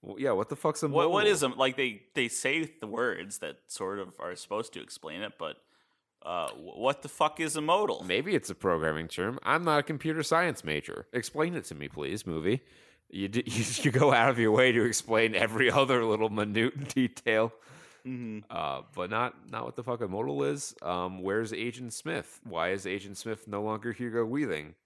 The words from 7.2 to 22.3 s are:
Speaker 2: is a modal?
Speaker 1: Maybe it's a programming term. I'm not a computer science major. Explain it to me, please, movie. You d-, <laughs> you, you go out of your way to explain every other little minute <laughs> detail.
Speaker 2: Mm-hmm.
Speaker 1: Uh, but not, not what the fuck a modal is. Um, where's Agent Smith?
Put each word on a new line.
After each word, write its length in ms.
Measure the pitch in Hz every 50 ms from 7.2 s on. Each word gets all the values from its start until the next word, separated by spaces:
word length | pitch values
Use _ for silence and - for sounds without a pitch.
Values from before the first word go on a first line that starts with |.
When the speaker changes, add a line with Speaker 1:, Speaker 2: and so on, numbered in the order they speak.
| 160 151 156 -
Speaker 2:
is 160 | 165 156 151
a 60 | 156
modal? 420 | 151 156 170 196 214 208 104 - -
Speaker 1:
Maybe 280 | 92 87 104 143 185 208
it's 140 | 139 - -
a 60 | 92
programming 520 | - - 95 87 82 78 80 78 78 82 82
term. 320 | - - 90 104 123 135 -
I'm 200 | - 135 160 175
not 160 | 170 151 147
a 40 | 139
computer 400 | - 160 139 - 160 160 160 147
science 400 | - 160 165 175 175 139 - -
major. 420 | 78 76 73 - - - - - _ -
Explain 400 | 123 113 - - 147 156 170 175
it 100 | 160 -
to 100 | - -
me, 120 | 73 73 69
please, 360 | - - 73 69 85 110 -
movie. 360 | 92 82 80 78 90 110 131 - _ - - - - _ _ _ _
You 200 | - 92 98 98
d-, 160 | 101 120 127
<laughs> 20 |
you, 180 | - 98 104 113 - 123 - -
you 80 | 143
go 200 | 113 131 147 147 131
out 160 | 120 113 131
of 80 | 131 117
your 120 | 117 110
way 200 | 107 120 127 127
to 120 | 120 117 107
explain 520 | 120 110 - - - 113 110 113 113 107
every 340 | 92 104 110 107 110 131 120
other 340 | 104 143 135 127 135 123 117
little 260 | 113 107 107 110 110
minute 600 | 104 107 104 104 101 110 113 127 - 143 139 127
<laughs> 60 | -
detail. 580 | 135 127 120 - - - 120 110 110 110 113 - - - - - - - - - _ _
Speaker 2:
Mm-hmm. 340 | 127 127 123 123 113 107 107 98 _
Speaker 1:
Uh, 340 | 113 90 80 73 67 67 65 - -
but 140 | - 90 90
not, 400 | 104 110 120 123 - - - -
not 160 | - 113 117
what 100 | 120 -
the 80 | - 123
fuck 160 | - 120 117
a 60 | 117 98
modal 360 | 92 101 113 139 143 139 139
is. 300 | 139 143 143 - - - -
Um, 400 | - - 90 90 90 92 92 95
where's 300 | 90 95 98 110 113 107
Agent 400 | 110 85 110 120 113 123 127 117 -
Smith? 460 | - - 156 165 147 - -